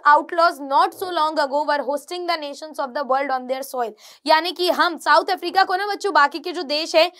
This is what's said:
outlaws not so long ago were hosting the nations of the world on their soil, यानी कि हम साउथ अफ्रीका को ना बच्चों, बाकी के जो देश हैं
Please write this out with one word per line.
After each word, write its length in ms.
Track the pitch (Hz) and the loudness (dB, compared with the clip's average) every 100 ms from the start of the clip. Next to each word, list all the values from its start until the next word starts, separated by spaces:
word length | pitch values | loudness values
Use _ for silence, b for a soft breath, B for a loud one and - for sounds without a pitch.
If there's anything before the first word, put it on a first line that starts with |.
| 294 | 4
outlaws 480 | 294 294 339 339 285 | 4 4 2 2 2
not 320 | 277 285 370 | 0 2 2
so 160 | - 370 | 0 -6
long 260 | 339 311 311 | -2 -2 0
ago 220 | 277 285 302 | -2 0 0
were 160 | 294 | -2
hosting 420 | 247 285 285 359 349 | -2 -6 -6 -8 -4
the 100 | 330 | -4
nations 420 | 285 - 311 302 | -6 -12 -14 -8
of 140 | 277 | -8
the 100 | 269 | -6
world 260 | 262 262 277 | -2 0 0
on 160 | 262 254 | -4 -4
their 200 | 262 262 | -8 -6
soil, 260 | 254 226 214 B B 277 | -6 -6 -8 B B 0
यानी 260 | 320 349 | 2 2
कि 180 | 339 359 | -2 -2
हम 260 | 294 339 320 | 2 0 0
साउथ 320 | 320 311 339 | 4 4 4
अफ्रीका 340 | 359 339 370 | -4 -2 0
को 120 | 381 370 | 2 0
ना 100 | 415 | -2
बच्चों, 260 | 403 403 | -4 0
बाकी 260 | 302 285 311 | 2 2 0
के 140 | 349 | -8
जो 100 | 320 | -8
देश 300 | 277 294 320 330 | -6 -4 0 2
हैं 140 | 349 | 2